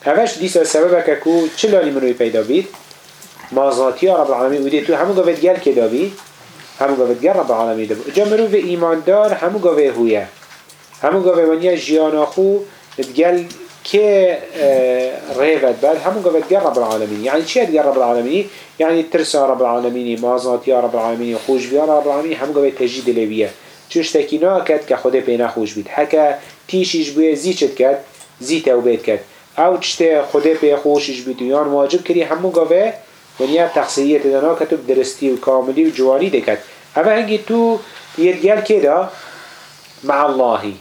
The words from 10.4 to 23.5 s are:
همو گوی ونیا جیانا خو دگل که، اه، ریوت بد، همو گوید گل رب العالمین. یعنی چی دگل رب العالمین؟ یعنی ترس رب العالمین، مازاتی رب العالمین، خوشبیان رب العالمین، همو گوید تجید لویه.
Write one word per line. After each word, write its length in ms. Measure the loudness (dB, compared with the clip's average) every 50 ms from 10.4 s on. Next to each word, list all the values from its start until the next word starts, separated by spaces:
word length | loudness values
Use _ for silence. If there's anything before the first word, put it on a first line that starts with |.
| -20 -20 -20 -20 -20 -20 -20 -20 -20 -20 -14 -4
همو 180 | -2 0 0 2
گوی 240 | 2 2 2 4 2
ونیا 320 | 2 2 2 0 0 0
جیانا 500 | 0 -2 0 2 2 2 2 2 0 -2
خو 320 | -2 0 0 2 2 0 0 -4 -8 -18 -20 -20 -16 -8 -8
دگل 440 | -8 -4 0 2 2 2 2 0 -2 -6 -14 -18 -20 -20 -20 -18 -8
که، 540 | -2 0 2 4 4 4 4 4 2 0 -2 -8 -12 -6 0
اه، 840 | 0 2 2 2 2 2 0 0 -2 -4 -6 -10 -10 -8 -2 0 2
ریوت 360 | 2 2 2 2 0 0 2
بد، 160 | 2 0 0
همو 240 | 2 0 -2 -2 0
گوید 240 | 0 2 0 0 0
گل 120 | 2 0
رب 220 | 2 2 2 0 0
العالمین. 460 | 0 0 -2 -2 -2 -4 -6 -4 -4
یعنی 180 | -2 -2 -2
چی 240 | -2 -2 0 0 0
دگل 120 | 2 0 2
رب 200 | 2 2 2 2
العالمین؟ 460 | 2 2 0 0 0 0 -2 -2 -4 -4 -10 -20 -20 -20 -4 -2
یعنی 240 | 0 0 2 0
ترس 320 | -2 0 -2 -2 -2 0 0
رب 280 | 0 2 2 2 0
العالمین، 580 | 0 0 0 -2 -2 -4 -4 -4 -4 -4 -4 -2
مازاتی 520 | -2 -2 -2 -2 0 -2 -2 -2 0 0
رب 240 | 0 2 0 0 -2
العالمین، 400 | -2 -2 -2 -4 -4 -4 -4 -6
خوشبیان 520 | -6 -2 -2 -2 -2 -2 0 0 0 2 2
رب 200 | 2 2 2 0
العالمین، 280 | -2 -2 -4 -6 -6
همو 160 | -6 -6 -2
گوید 240 | 0 0 0 0 0
تجید 420 | -2 -4 -4 -4 -4 -2 -2 0 0
لویه. 320 | -2 -2 -2 -2 -2 -2